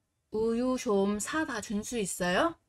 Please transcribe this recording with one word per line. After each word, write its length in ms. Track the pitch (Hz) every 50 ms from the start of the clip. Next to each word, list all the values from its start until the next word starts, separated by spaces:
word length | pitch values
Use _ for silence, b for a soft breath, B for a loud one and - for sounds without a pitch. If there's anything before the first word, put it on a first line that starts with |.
| _ _ _ _ _ _
우유 460 | - 214 220 226 226 233 247 254 254 247
좀 400 | - 240 202 196 196 202 208 208
사다 420 | 202 - - 311 320 294 247 214
줄 220 | 202 - 226 202 214
수 160 | - 247 240
있어요? 560 | 202 180 - - 180 180 180 208 302 339 330 - _